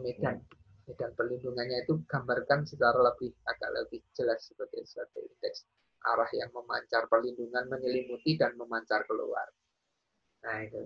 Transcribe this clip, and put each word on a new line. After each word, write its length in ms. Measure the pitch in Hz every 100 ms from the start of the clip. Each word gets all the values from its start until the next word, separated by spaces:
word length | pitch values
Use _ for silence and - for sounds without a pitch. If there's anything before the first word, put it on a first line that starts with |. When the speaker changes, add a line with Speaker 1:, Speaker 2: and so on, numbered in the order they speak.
Speaker 1:
medan, 400 | 127 - 139 -
Speaker 2:
Ya. 480 | - - - - -
Speaker 1:
medan 220 | 123 117
perlindungannya 720 | - 120 123 127 120 123 127 -
itu 160 | 156 -
gambarkan 560 | 139 123 123 123 143 147
secara 320 | 147 123 120
lebih, 320 | 123 - 123 - -
agak 240 | 120 113 120
lebih 240 | 113 117 - -
jelas 240 | 120 113 -
sebagai 400 | _ 127 113 120
suatu 320 | - - -
indeks 480 | - _ 101 - _ _ _ _ -
arah 240 | 113 113 -
yang 160 | 117
memancar 560 | 123 - 113 - 117 113
perlindungan, 560 | 113 123 120 120 120 127
menyelimuti 720 | 131 127 127 123 120 156 160
dan 160 | 123
memancar 560 | 120 117 117 113 107 -
keluar. 400 | 110 - 110 - _ _ _ _ _ _ _ _ _ 117
Nah, 160 | 107
itu, 160 | 107 110